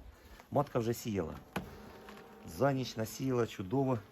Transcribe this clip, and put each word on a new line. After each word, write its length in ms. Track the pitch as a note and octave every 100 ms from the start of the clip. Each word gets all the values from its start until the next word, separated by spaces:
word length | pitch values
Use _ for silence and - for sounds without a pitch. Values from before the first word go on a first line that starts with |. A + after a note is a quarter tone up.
| - - - - -
Матка 280 | - C#3+ B2+
вже 140 | A2+
сіяла. 400 | A#2 A#2 G2 D#2 C#2 - - - - - - - - - - F#2
За 240 | E2 C#3
ніч 260 | C3 A#2+ A2+
насіяла 500 | A2 - C3+ B2 A2+
чудово 520 | - F#2 B2+ C3 A#2+ -